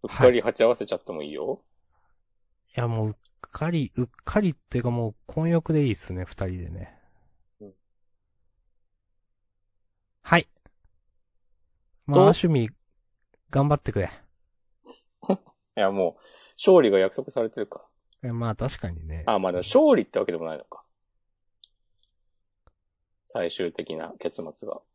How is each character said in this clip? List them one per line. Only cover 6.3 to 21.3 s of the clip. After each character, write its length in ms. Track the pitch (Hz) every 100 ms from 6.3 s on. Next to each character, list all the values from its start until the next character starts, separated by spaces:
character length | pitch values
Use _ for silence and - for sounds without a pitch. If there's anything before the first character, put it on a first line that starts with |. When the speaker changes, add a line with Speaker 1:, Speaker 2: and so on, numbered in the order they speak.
| - 95
Speaker 2:
人 120 | 90
で 120 | 82
ね。 280 | 87 87 _ _ _ _ _ _ _
Speaker 1:
う 60 | 202
ん。 80 | _ _ _ _ _ _ _ _ _ _ _ _ _ _ _ _ _ _ _ _ _ _ _ _ _
Speaker 2:
は 160 | - 170
い。 100 | - _ - _ _ _ _ _ _ _ _ _ _ _ _ _ -
ま 80 |
あ、 20 | 143
Speaker 1:
と 40 |
Speaker 2:
趣 260 | 190 165 175
味、 220 | 147 113 - _ _ _ _ _ _ _
頑 180 | 135 143
張 80 | 147
っ 40 |
て 120 | -
く 80 | 101
れ。 100 | 87 - _ _ _ _ _ _ - - _ _
Speaker 1:
<laughs> 80 | -
い 60 | 190 _ _ _ -
や、 160 | 98
も 240 | 98 87 -
う、 40 | - _ _ -
勝 240 | - 180
利 80 | 120
が 80 | 98
約 160 | 95
束 160 | - 127
さ 120 | -
れ 60 | 113
て 120 | -
る 80 | 104
か 180 | - _ _ _ _
ら。 80 | 123
Speaker 2:
え、 20 |
ま 180 | 117 117
あ、 60 | 113
確 220 | 131 -
か 120 | 95
に 160 | 82 78
ね。 160 | 80 101
Speaker 1:
あ、 120 | 104
ま 120 | 95
あ、 20 |
で 60 | 90
も 20 |
勝 340 | 90 262 311 214
利 60 |
っ 40 | 101
て 120 | -
わ 80 | -
け 60 |
で 60 | 85
も 80 | 82
な 80 |
い 40 | 78
の 60 |
か。 200 | - - _ _ _ _ _